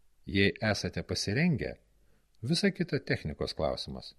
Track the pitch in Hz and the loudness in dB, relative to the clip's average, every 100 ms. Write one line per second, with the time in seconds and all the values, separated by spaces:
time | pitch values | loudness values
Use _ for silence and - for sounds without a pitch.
0 | _ _ - 98 98 - 110 101 90 87 | _ _ -2 4 4 4 2 2 -2 -4
1 | - - - 110 175 120 65 62 _ _ | -4 -4 0 2 2 2 -2 -8 _ _
2 | _ _ _ _ 113 170 202 - 165 139 | _ _ _ _ -2 2 2 0 -2 -2
3 | - 139 - 71 - - 71 64 - 64 | -2 -2 -2 -4 -4 0 0 0 -6 -10
4 | - | -14